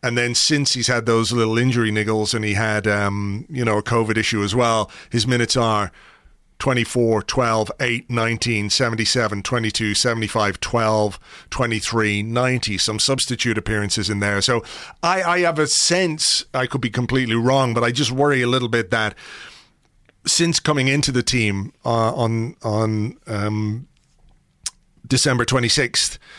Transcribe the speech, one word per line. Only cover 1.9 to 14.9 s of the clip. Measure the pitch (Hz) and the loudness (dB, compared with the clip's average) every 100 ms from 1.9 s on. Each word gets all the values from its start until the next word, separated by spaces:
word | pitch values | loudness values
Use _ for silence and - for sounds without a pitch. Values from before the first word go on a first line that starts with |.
niggles | 107 107 110 104 | 0 0 0 0
and | 117 | -2
he | 107 | 0
had, | 101 110 104 104 | 0 0 0 2
um, | 104 101 101 101 104 - | 2 0 -2 -4 -6 -6
you | 131 | -2
know, | 113 107 | 0 0
a | |
covid | - 117 110 110 | 2 0 2 0
issue | 110 110 | 0 0
as | 101 | 0
well, | 120 117 113 101 - - | 2 2 0 -2 -8 -6
his | 120 120 | -2 0
minutes | 123 113 127 | 0 2 2
are | 113 104 95 - - - - _ _ - | 2 2 -2 -6 -20 -20 -20 _ _ -6
twenty-four, | 135 123 113 123 113 110 | 0 0 0 2 2 2
twelve, | - 135 117 110 104 - | 0 0 2 2 0 -2
eight, | 123 117 - | -2 -2 -4
nineteen, | 117 113 113 120 107 104 | -2 0 -2 -2 -2 -2
seventy-seven, | - 120 113 107 127 107 101 | 0 0 0 0 0 0 -2
twenty-two, | - 120 110 - 107 | -4 -2 -2 -2 -2
seventy-five, | 101 123 113 107 113 101 90 | 0 0 0 -2 0 0 -2
twelve, | - 117 110 110 104 - - - - | -2 0 2 2 0 -4 -16 -20 -10
twenty-three, | - 120 110 - 117 107 104 | -4 -2 -2 -2 0 2 0
ninety, | 110 120 127 123 107 95 | 0 0 0 0 -2 -2
some | - 107 | -2 0
substitute | - 135 - 120 120 107 | 0 0 -2 -2 -2 -2
appearances | 104 107 104 - 98 | 0 -2 0 -2 -2
in | 101 | -2
there. | 101 101 | 0 0
So | 113 117 - - - | 0 0 -4 -14 -16